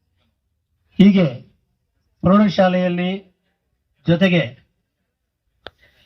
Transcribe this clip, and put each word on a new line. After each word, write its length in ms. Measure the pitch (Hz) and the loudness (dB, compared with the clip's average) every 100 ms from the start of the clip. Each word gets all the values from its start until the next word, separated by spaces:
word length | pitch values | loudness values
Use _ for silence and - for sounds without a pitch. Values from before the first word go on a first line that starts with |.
| _ _ _ _ _ _ _ _ _ - | _ _ _ _ _ _ _ _ _ 2
ಹೀಗೆ 280 | 202 190 156 120 - _ _ _ _ _ _ _ | 2 2 0 -4 -18 _ _ _ _ _ _ _
ಪ್ರೌಢಶಾಲೆಯಲ್ಲಿ 880 | 175 202 208 160 185 180 180 175 180 196 - _ _ _ _ _ _ _ - | 0 2 2 0 0 0 -4 -4 -6 -8 -14 _ _ _ _ _ _ _ -4
ಜೊತೆಗೆ 360 | 170 190 175 120 - _ _ _ _ _ _ _ _ _ _ - _ _ _ | -2 0 -2 -4 -12 _ _ _ _ _ _ _ _ _ _ -20 _ _ _